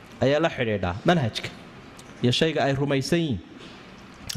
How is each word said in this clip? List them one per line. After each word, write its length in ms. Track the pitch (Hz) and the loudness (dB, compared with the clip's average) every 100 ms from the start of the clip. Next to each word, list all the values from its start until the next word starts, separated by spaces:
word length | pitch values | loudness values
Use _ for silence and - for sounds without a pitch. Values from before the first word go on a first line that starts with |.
| - - | -14 0
ayaa 200 | 131 147 | 2 4
la 80 | 160 | 2
xidhiidhaa. 440 | 147 117 104 90 95 | 0 0 0 0 0
Manhajka 440 | 160 175 120 - - - - - - - - - | 2 4 2 -2 -8 -10 -18 -20 -20 -20 -20 -2
iyo 100 | 120 | 2
shayga 280 | 123 160 147 | 4 2 2
ay 80 | 131 | 2
rumaysan 440 | 135 139 139 127 170 | 2 0 0 2 2
yihiin, 220 | 160 98 - - - - - - - - - | 2 -2 -6 -16 -18 -18 -18 -20 -20 -16 -4